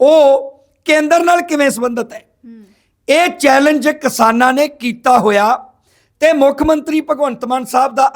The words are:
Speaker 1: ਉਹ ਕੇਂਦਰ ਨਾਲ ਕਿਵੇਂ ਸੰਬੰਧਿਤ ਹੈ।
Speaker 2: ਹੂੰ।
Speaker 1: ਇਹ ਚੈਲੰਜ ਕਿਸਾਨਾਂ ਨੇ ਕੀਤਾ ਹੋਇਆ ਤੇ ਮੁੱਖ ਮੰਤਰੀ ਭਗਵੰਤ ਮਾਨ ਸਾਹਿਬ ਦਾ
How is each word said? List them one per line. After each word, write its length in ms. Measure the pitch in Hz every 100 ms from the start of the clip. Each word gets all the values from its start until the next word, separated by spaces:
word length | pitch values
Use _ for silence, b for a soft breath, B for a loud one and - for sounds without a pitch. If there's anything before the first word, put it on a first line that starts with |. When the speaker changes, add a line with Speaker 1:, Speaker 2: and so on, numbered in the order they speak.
Speaker 1:
ਉਹ 480 | 269 320 277 269 - - _ _ -
ਕੇਂਦਰ 380 | 302 302 339
ਨਾਲ 180 | 339 349
ਕਿਵੇਂ 280 | 349 294 277
ਸੰਬੰਧਿਤ 440 | 226 247 233 226
ਹੈ। 160 | - _ _ 233
Speaker 2:
ਹੂੰ। 180 | 226 196 b b _ -
Speaker 1:
ਇਹ 200 | 302 349
ਚੈਲੰਜ 600 | - 277 269 294 302 277
ਕਿਸਾਨਾਂ 640 | 302 254 - 226 226 254
ਨੇ 140 | 262 294
ਕੀਤਾ 500 | 294 240 240 262 247
ਹੋਇਆ 540 | 208 202 214 254 - _ _ _ _ -
ਤੇ 140 | 311
ਮੁੱਖ 300 | 311 277 285
ਮੰਤਰੀ 380 | 302 311 320 311
ਭਗਵੰਤ 440 | 302 285 285 233 240
ਮਾਨ 200 | 254 247
ਸਾਹਿਬ 300 | 254 269 233
ਦਾ 180 | 269